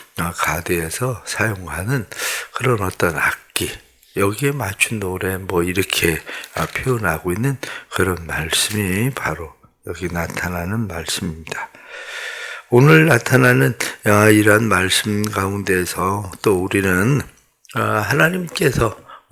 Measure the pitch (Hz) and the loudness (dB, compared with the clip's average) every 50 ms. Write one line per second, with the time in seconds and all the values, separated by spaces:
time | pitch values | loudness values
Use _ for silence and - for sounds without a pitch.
0 | - - _ - 82 85 85 - - 80 76 85 82 - 90 85 82 80 - - | -18 -12 _ -6 -6 -6 -4 -4 -2 -2 -2 -4 -2 -2 -2 -2 -2 -4 -4 -4
1 | 123 131 120 92 - - - - 107 110 104 92 92 80 71 82 92 110 139 135 | -4 -4 -4 -6 -8 -8 -4 -2 -2 -2 -2 -4 -8 -8 -8 -6 -4 -4 -4 -4
2 | 95 - - - - - - - - - - - 117 131 123 104 98 92 - - | -4 -6 -8 -8 -6 -6 -6 -6 -8 -10 -8 -4 0 0 0 0 -2 -4 -2 0
3 | - 87 80 - - - - - - _ - - 90 - - - - _ _ _ | 0 0 0 0 0 -2 -2 -4 -8 _ -6 -6 -4 -4 -6 -10 -16 _ _ _
4 | _ _ _ - 101 101 107 - 143 143 143 143 113 98 92 - - - 120 107 | _ _ _ 0 0 0 0 0 -2 -2 -2 -2 -4 -6 -4 -4 -4 -4 -4 -4
5 | 101 92 92 92 - 95 95 92 95 92 95 87 85 90 90 98 95 - - - | -4 -6 -4 -4 -4 -4 -4 -4 -4 -2 0 0 0 2 0 0 -2 -2 -2 0
6 | - 85 80 78 - - - - - - - - 82 - - - - 131 127 113 | 0 0 0 -2 -6 -10 -12 -14 -14 -10 -8 -6 -6 -6 -6 -4 -2 -2 -2 0
7 | 107 87 80 80 - 90 87 98 120 139 139 - - - - - - - - - | 0 0 -2 -2 -2 -4 -2 0 0 -2 -2 -4 -6 -10 -12 -14 -14 -6 -2 0
8 | 92 92 90 82 85 78 78 76 78 82 - - - - 104 107 101 92 92 98 | 0 0 0 -2 -4 -6 -6 -6 -4 -2 -2 -2 -2 -2 -2 -2 -2 0 0 0
9 | 117 135 131 - - - 80 82 82 76 - _ _ _ _ _ _ - 87 - | 0 -2 -2 -4 -4 -6 -6 -6 -8 -12 -16 _ _ _ _ _ _ -12 -8 -6
10 | 90 85 82 85 82 - - - 87 90 90 87 85 90 104 117 113 98 85 82 | -6 -6 -4 -4 -4 -6 -6 -6 -6 -6 -4 -4 -4 -4 -4 -4 -4 -4 -6 -8
11 | 78 - - - 98 87 80 80 78 - - - - - - - - - - - | -6 -6 -6 -6 -6 -6 -8 -8 -10 -10 -10 -10 -10 -12 -14 -20 -20 -18 -18 -16
12 | - - - - - - - - - - - - - _ 123 123 135 151 160 160 | -14 -14 -12 -12 -10 -10 -12 -12 -12 -12 -14 -16 -2 _ 6 8 8 10 8 8
13 | 156 165 131 113 - - 131 127 131 123 123 131 135 131 117 - - - - - | 8 6 6 4 4 4 4 6 6 6 6 6 4 2 0 -2 -6 -8 -8 -2
14 | - 107 104 104 104 107 107 104 104 107 104 104 117 110 101 90 92 95 - - | 2 4 6 6 8 8 8 8 8 6 6 6 4 4 2 2 2 2 0 0
15 | - 110 104 104 107 107 101 101 98 95 101 101 98 95 95 92 90 85 - - | 0 -2 -2 -2 -2 -2 -2 -2 -2 -2 -2 -4 -2 0 0 0 0 -2 -4 -2
16 | 90 95 101 104 104 92 82 - - 110 98 90 92 98 - 101 98 98 90 92 | -2 -2 -2 -2 -6 -8 -10 -2 0 2 2 2 0 0 0 2 2 2 2 2
17 | 101 123 143 127 - - - _ _ _ _ _ _ - - 117 110 110 107 107 | 4 2 2 0 -2 -4 -12 _ _ _ _ _ _ -10 -6 -4 -2 -2 0 -2
18 | 104 107 131 147 160 165 180 185 175 156 - - - 139 123 139 120 110 - - | -2 0 2 2 2 2 2 -2 -6 -6 -4 0 0 0 2 2 0 0 -2 -6
19 | - - - - _ _ | -14 -20 -20 -20 _ _